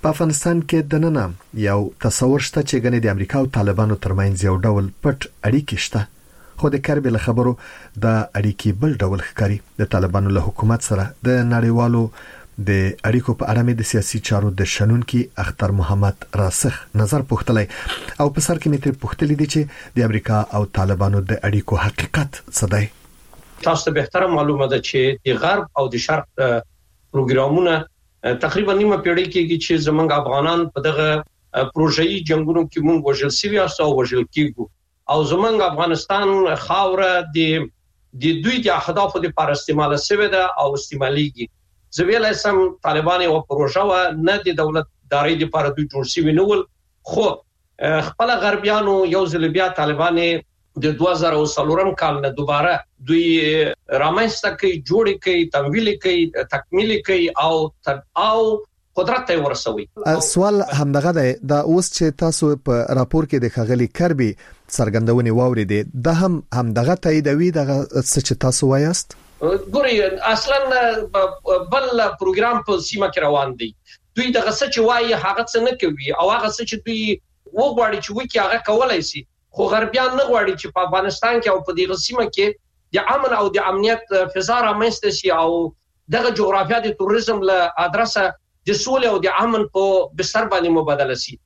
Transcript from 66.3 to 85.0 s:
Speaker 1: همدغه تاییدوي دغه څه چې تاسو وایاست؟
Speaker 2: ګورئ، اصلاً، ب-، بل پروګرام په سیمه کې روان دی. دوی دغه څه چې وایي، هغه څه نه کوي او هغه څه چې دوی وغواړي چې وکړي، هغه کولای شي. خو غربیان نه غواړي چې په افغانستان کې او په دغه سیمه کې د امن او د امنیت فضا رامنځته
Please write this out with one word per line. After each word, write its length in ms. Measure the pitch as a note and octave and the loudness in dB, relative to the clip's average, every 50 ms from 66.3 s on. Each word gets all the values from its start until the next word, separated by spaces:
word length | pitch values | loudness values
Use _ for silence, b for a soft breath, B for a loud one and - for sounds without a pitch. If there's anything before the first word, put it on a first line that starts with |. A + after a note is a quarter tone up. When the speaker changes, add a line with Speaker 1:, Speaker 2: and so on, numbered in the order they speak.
| F3 D3+ - - - | 0 -2 -4 -4 -4
Speaker 1:
همدغه 400 | B2 B2 A#2 G#2+ A#2 A#2+ C#3+ F3+ | -2 -2 0 0 0 0 0 0
تاییدوي 560 | F3 - E3+ D#3+ D#3 C#3+ D3 C#3+ D3+ E3+ F3+ | 0 0 0 0 2 2 2 2 2 2 2
دغه 260 | D#3+ D#3+ C#3 C3+ C#3 C#3 C#3+ | 2 0 0 0 0 -2 -2
څه 360 | - - C#3 B2+ - - C#3 | -2 -2 -2 -2 0 -2 -2
چې 140 | C3 - B2+ - - | 0 -2 -2 0 0
تاسو 220 | C3 B2 - - C3+ | -2 0 2 2 2
وایاست؟ 460 | C3+ C3+ D3 D#3 F3+ - - _ - - - - - - D3 | 2 2 2 0 -2 -4 -6 _ -18 -20 -20 -20 -12 -4 -2
Speaker 2:
ګورئ، 500 | E3 F#3+ G3 - F#3+ F#3+ C#4 C#4 B3+ A#3 G#3+ G3 F#3+ F#3 F#3+ | 0 0 0 -4 -2 0 0 2 2 2 2 2 0 -2 -2
اصلاً، 380 | - A3 A3 G#3+ - C#4 C#4 C#4 C4+ C4 C4 B3 A#3+ A#3 A3+ A3 G#3+ - | 0 0 0 0 0 0 0 2 2 2 2 2 2 2 0 0 -6 -2
ب-، 480 | - G3 F#3+ F#3 F#3+ - - - F#3 F3+ F#3 E3 | 0 0 0 0 -2 -6 -2 0 0 0 0 0
بل 140 | G#3+ C4+ C4 B3+ A#3+ A#3 A3 G3 - - | -2 0 0 0 0 0 0 0 -2 -2
پروګرام 440 | G3 F#3 F#3 G3 A3+ A#3+ A#3+ - - | -2 0 2 2 2 2 0 -2 0
په 140 | - G3+ F3 D#3+ - | -2 -2 -2 -2 -6
سیمه 200 | A3 G#3 G3 F#3 | -4 -2 -2 -2
کې 80 | - F3+ | 0 0
روان 360 | D#3+ D3 D3 C#3+ C#3 C3 B2+ A#2 | 0 2 2 2 0 -2 -4 -8
دی. 100 | A#2+ A2+ G#2+ _ B B B B _ _ _ | -10 -10 -10 _ B B B B _ _ _
دوی 160 | A3 B3+ B3+ | -4 -2 0
دغه 180 | A#3+ A#3 A3 G#3+ | 0 0 0 0
څه 160 | G#3+ - C#4 - - | -2 -2 -2 -2 0
چې 40 | A#3+ | 0
وایي، 360 | A3+ A#3 A#3+ A#3 A#3 A3+ A3+ | 2 2 2 2 0 0 -2
هغه 300 | - - F#3+ G3 A3+ A3+ | -2 -2 -4 -2 -2 -4
څه 140 | - - A#3 A3+ | -2 -2 0 0
نه 60 | B3+ B3+ B3 | 0 0 0
کوي 260 | G3 E3 D3+ C#3 C3+ C#3 - - | -2 -4 -4 -4 -6 -6 -2 0
او 100 | E3+ F#3+ | 2 2
هغه 180 | G#3+ A#3+ A3+ G#3+ | 2 0 -2 -4
څه 140 | G#3 - A#3 | -4 -4 -6
چې 120 | A3 A3+ G#3+ - | -6 -8 -8 -6
دوی 340 | A3+ A#3 A3 G#3+ G#3+ G3+ - _ _ _ _ _ - | -6 -4 -4 -2 -2 -2 -4 _ _ _ _ _ -8
وغواړي 460 | - G3+ C4 C#4+ A#3 A#3 A3+ G#3+ G3+ G3+ - | -2 0 0 2 2 2 0 0 0 -4 -6
چې 60 | - G#3 | -6 -6
وکړي، 220 | A3+ C4 B3 - A3+ G3 | -6 -6 -2 -2 0 0
هغه 140 | F#3+ A3 A3+ - | 0 -2 -2 0
کولای 360 | - G#3+ A3 C4 B3+ A3 F3 D3+ - | 0 2 2 2 2 0 -2 -4 -4
شي. 120 | - C#3+ B2+ _ _ _ _ _ - | -10 -10 -14 _ _ _ _ _ -2
خو 120 | - - - | -2 0 2
غربیان 380 | A3 A3 A3+ G#3+ A3 C4 B3+ B3+ B3+ C4+ | 2 0 0 0 0 0 0 2 2 0
نه 60 | C#4 A#3+ | 2 4
غواړي 240 | B3 A3+ G3+ F#3+ F#3+ - | 4 2 2 0 -2 -4
چې 60 | - F#3 - | -8 -6 -2
په 60 | F#3 F3+ | -2 -2
افغانستان 480 | F3+ F3+ F#3+ F#3+ G3+ - - - A#3 A#3+ A#3 | 0 0 0 0 0 -2 0 0 0 2 2
کې 80 | A#3 G#3+ | 2 2
او 120 | F#3+ F#3 F#3 | 0 0 0
په 60 | - E3+ E3+ | -4 -2 -2
دغه 160 | F#3 F#3 F#3+ F#3 - | -2 -2 -2 -4 -4
سیمه 200 | - A#3+ B3 A3+ | -4 -2 -2 -2
کې 220 | - - F#3+ G3 G#3 G#3 - _ _ _ _ _ _ - | -2 0 0 0 0 0 -4 _ _ _ _ _ _ -4
د 20 | G3 G#3 - B3+ | -2 0 0 0
امن 200 | C#4 C4+ C4 A#3+ G#3+ | 0 0 0 0 0
او 40 | G#3 G3 | 0 0
د 200 | - G3 - F#3 | 0 0 0 0
امنیت 300 | F#3+ G3 G3+ A3+ A3+ A3+ - _ G3 F#3+ F#3 F#3 F#3 | 0 0 2 0 0 0 -2 _ 0 0 0 0 -2
فضا 220 | F#3+ F#3 F3+ A#3 B3 | -4 -2 0 0 2
رامنځته 480 | A#3 G#3+ G3+ G#3 A3+ A#3 A3 - | 2 0 0 2 0 0 0 0